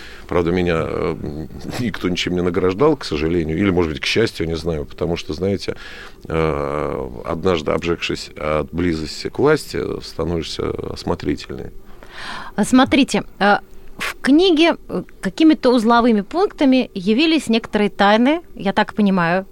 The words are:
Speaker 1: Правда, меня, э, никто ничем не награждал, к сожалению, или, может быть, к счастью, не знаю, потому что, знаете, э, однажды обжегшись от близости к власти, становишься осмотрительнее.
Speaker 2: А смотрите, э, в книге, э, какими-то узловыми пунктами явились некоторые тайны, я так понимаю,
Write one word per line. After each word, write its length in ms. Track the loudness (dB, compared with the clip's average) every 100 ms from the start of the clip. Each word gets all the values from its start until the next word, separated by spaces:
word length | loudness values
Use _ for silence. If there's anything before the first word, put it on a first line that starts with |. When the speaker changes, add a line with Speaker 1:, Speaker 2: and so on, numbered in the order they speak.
| -16 -16 -2
Speaker 1:
Правда, 240 | 0 2
меня, 320 | 2 2 0 -2
э, 300 | -4 -4 -4 -8 -10 -10 -12 -10 -6
никто 300 | -4 -2 -2
ничем 260 | -2 -2
не 60 | 0
награждал, 540 | 0 0 0 4 2 2
к 80 |
сожалению, 540 | -2 -2 0 0 0 0
или, 120 | 2
может 220 | 2 2
быть, 80 | -2
к 60 | -2
счастью, 420 | 0 0 -2 -4
не 80 | -4
знаю, 300 | -4 -4 -6
потому 300 | -6 -4 -4
что, 180 | -4
знаете, 420 | -4 -2 -2 -4 -10 -12 -16 -16 -16 -4
э, 840 | -2 0 0 -2 -4 -4 -4 -8 -8 -6
однажды 460 | -2 0 0 0
обжегшись 580 | -2 0 -2 -4 -6 -8 -8
от 340 | -2 -2 -2
близости 560 | -2 -2 -2 -6 -8 -8
к 100 | 0
власти, 400 | 2 2 -2 -6 -6 -6
становишься 680 | -10 -6 -4 -2 -4 -6 -6
осмотрительнее. 1000 | -4 -8 -8 -4 -4 -2 -6 -8 -12 -12 -14 -16 -18 -18 -14 -12 -12 -8 -2
Speaker 2:
А 80 |
смотрите, 600 | 4 6 6 4 2 0 -4 0
э, 200 | 2 2 -2 -16 -14 -10
в 180 | -10 -4
книге, 540 | 4 6 6 4 4 2 -4
э, 140 | -8 -8 -6
какими-то 480 | -6 4 6 6 4
узловыми 540 | 4 4 4 6 2
пунктами 680 | 0 0 0 2 4 4 2
явились 540 | -4 0 2 4 2 2
некоторые 420 | -2 0 0 0
тайны, 500 | 4 4 6 4 2 -4
я 180 | -6 -2
так 220 | 0 -2
понимаю, 500 | 2 2 4 2 0 -2